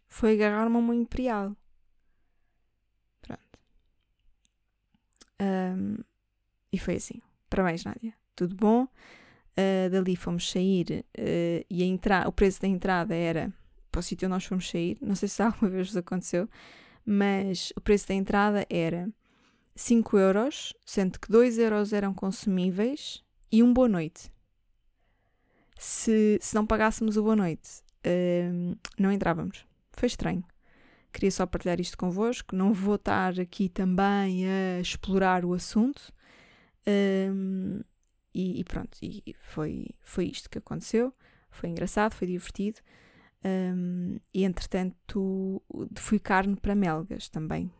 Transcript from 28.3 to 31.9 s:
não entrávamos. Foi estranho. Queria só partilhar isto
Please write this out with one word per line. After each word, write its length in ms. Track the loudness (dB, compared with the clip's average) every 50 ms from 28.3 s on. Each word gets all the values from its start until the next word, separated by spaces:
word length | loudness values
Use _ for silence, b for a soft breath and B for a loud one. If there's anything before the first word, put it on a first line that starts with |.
| 2 0 0 -2 -2 -4 -4 -4 -6 -6 -10 -10 -2 0
não 140 | 2 2
entrávamos. 540 | 2 2 2 0 0 0 -2 -8 -8 -12 -20 _ _ _ _ _
Foi 160 | -8 -2 -2 -2
estranho. 360 | -2 0 -4 -2 -2 -4 -6 -8 _ _ b b b b b b b b b b
Queria 200 | -8 0 0 0
só 140 | 2 2 -2
partilhar 340 | -2 -2 -4 -2 -2 -2 -2
isto 180 | -2 -6